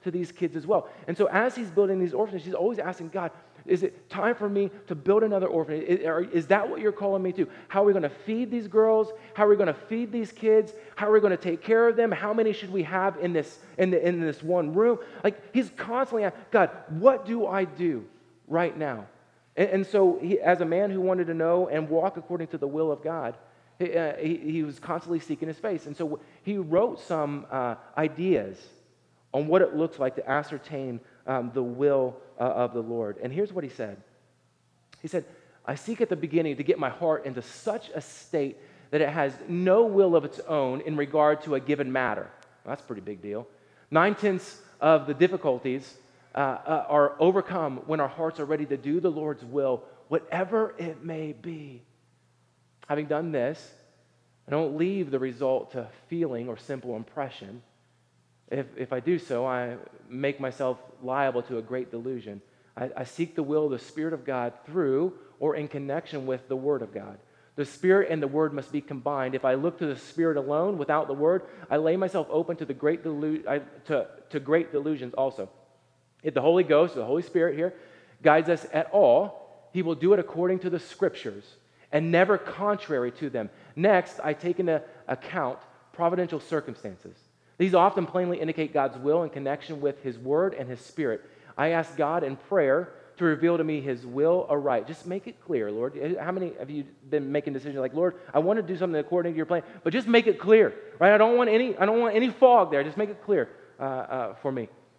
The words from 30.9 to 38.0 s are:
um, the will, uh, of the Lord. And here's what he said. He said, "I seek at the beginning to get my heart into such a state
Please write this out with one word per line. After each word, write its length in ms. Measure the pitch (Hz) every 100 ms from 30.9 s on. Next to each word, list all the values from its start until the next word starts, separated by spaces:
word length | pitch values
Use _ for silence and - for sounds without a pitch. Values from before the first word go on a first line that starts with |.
| 117 - _ -
um, 240 | 131 120
the 80 | 127
will, 540 | 120 120 143 139 127 123 - -
uh, 40 |
of 300 | 123 113 123
the 80 | 117
Lord. 360 | 113 117 104 98
And 100 | 123
here's 200 | 147 202
what 120 | 185
he 60 | 143
said. 280 | - 107 98 _ _ _ _ _ _ _ _ _ -
He 60 | 160
said, 180 | 180 - - _ _ -
"I 100 | 143
seek 260 | - 233
at 80 | 226
the 60 | 170
beginning 400 | 160 160 160 135
to 60 |
get 160 | 143 170
my 100 | 135
heart 360 | - 170 156 139
into 160 | 123
such 480 | 117 - - 214 -
a 60 |
state 580 | 160